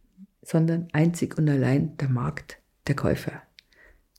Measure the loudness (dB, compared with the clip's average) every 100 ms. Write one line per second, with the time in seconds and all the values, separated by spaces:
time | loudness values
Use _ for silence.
0 | _ -20 -20 _ -2 2 2 0 -2 2
1 | 2 2 -2 0 2 2 2 2 0 -2
2 | -2 0 -2 -6 -12 -20 _ _ -4 -2
3 | 0 0 -4 -12 -16 _ _ _ -20 _
4 | _